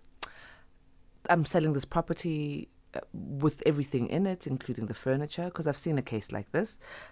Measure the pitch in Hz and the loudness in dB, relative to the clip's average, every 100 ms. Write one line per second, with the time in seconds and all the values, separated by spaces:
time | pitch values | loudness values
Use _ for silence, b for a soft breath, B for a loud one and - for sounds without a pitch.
0 | - - - B B B B - - - | -14 -8 -8 B B B B -20 -20 -20
1 | - - - 170 151 180 156 139 - 170 | -20 -4 4 4 6 4 4 2 0 0
2 | 165 170 170 151 147 143 - _ - - | 0 -2 -2 -2 -2 -4 -8 _ -10 -10
3 | - - - 139 151 - - 147 139 131 | -8 -8 -6 2 2 4 2 2 2 0
4 | 120 156 196 185 - - - 117 110 - | 2 2 2 0 -2 -4 -4 -4 -4 -2
5 | 131 135 147 - 175 - 156 139 170 143 | 0 0 0 -4 -6 -2 -2 0 0 0
6 | - 110 - 104 101 165 220 - B B | 0 -4 -4 -6 -2 0 0 -4 B B
7 | B | B